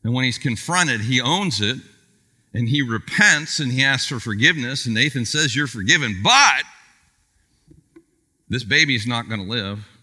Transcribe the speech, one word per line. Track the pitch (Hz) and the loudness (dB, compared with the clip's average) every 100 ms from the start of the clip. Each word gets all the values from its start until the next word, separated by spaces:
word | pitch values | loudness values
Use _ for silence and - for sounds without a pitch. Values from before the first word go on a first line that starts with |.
And | 117 | 0
when | 127 | 0
he's | 127 - | 0 -2
confronted, | 139 110 - 180 165 117 | -4 -4 0 0 2 0
he | 110 127 | 0 0
owns | 123 180 196 107 | 2 0 0 0
it, | 104 127 - _ _ _ _ _ _ | -2 -2 -10 _ _ _ _ _ _
and | 110 117 | -4 -2
he | 143 | 0
repents, | 127 113 - - 208 151 156 - | -2 -4 -4 4 4 4 0 -4
and | 135 | -2
he | 127 | 0
asks | 135 131 - | 0 0 -2
for | 127 | -6
forgiveness, | 117 104 147 160 123 135 120 | -4 2 2 2 -4 -4 -2
and | |
Nathan | 110 143 131 113 | 0 0 0 -2
says, | 151 151 | 0 0
"You're | 123 143 | 0 -4
forgiven, | 113 98 165 127 95 | -4 0 2 2 0
but | 113 262 262 135 - - _ _ _ _ _ _ _ _ _ - _ - _ _ _ _ _ | 4 6 4 2 -6 -16 _ _ _ _ _ _ _ _ _ -20 _ -20 _ _ _ _ _
this | 123 | -8
baby's | 104 147 151 123 110 | 0 2 2 0 -2
not | 120 104 | -4 -4
gonna | 110 | -8
live | 92 117 98 104 107 _ | -6 -6 -6 -8 -14 _